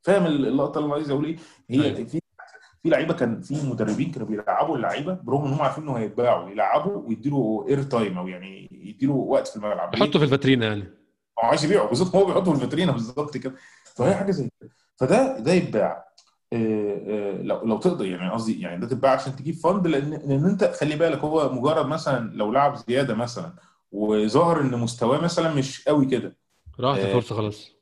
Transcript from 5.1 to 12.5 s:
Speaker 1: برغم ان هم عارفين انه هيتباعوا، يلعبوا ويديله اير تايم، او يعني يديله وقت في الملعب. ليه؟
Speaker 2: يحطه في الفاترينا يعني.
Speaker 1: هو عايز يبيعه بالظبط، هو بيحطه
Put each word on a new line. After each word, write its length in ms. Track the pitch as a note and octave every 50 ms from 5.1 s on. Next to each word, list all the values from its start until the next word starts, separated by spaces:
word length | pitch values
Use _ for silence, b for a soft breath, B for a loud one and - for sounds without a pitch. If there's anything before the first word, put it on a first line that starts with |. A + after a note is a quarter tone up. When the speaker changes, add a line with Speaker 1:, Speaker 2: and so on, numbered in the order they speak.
| F#3
Speaker 1:
برغم 320 | F3+ - A#2 C3 C#3+ D3+
ان 80 | C3+ C3+
هم 80 | D3+
عارفين 220 | D3 C#3 - D#3 D#3
انه 100 | D3 C3
هيتباعوا، 520 | A#2 A2 G2+ - A#2+ A#2+ A#2+ A2+ F#2+ F2+ F#2+
يلعبوا 580 | G2+ G#2+ G2+ F#2+ B2 D3 D3+ G3 G3+ F#3 -
ويديله 580 | A#2 A2 G#2+ A2 D3 C#3+ C#3 A#2 G#2+ A2 G#2+ - -
اير 140 | C#3 C#3 C3+
تايم، 340 | C3+ B2 A#2 A2 G2 F2+
او 100 | F2+ F2+
يعني 420 | F#2 F#2 F2+ F#2 F#2+ F#2+ F#2+ G2 -
يديله 420 | - - - G#2+ G#2+ _ C3 C#3 C#3+
وقت 340 | C3 G2+ A2 C3+ C3+ C3
في 80 | - -
الملعب. 400 | A2 G#2 G#2 G2+ F2 F2 F2 F#2
ليه؟ 80 | - G#3
Speaker 2:
يحطه 160 | D3 - E3+
في 60 | D3+
الفاترينا 420 | C#3 C3 C#3 - C3 C3+ B2 A2+
يعني. 160 | A2 G#2+ G#2 F#2+ F2+ - _ _ _ _ _ _ _ _ - A2+
Speaker 1:
هو 40 |
عايز 180 | A#2 D3 D#3 D#3
يبيعه 220 | D3 G3+ G3 G#2+
بالظبط، 280 | G#2 A#2+ C3 F#3 F3+ -
هو 100 | F#3+ G3
بيحطه 180 | F#3 D#3 F3+ F#3 F3+